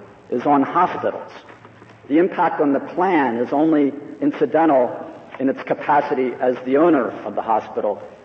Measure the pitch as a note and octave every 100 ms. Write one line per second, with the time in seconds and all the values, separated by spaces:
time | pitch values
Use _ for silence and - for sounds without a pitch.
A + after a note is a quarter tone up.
0 | - - - B2 D3 C#3 C3 E3+ F3+ -
1 | G#2 - - - - - - - - -
2 | - D3+ F3+ F3+ E3 - D3 C3+ C#3 -
3 | F#3+ D#3+ C3 A#2 A#2+ C#3+ D#3+ D3+ C#3 -
4 | - - C#3+ - C3+ D#3 D#3+ C3 A#2 -
5 | - - - - C3+ B2+ - C#3 - D3
6 | C#3+ C3 B2+ - C3 B2 B2+ C#3+ E3+ D3
7 | G2+ - G#2+ G2+ A2+ A2 - A#2 G#2 F#2+
8 | - -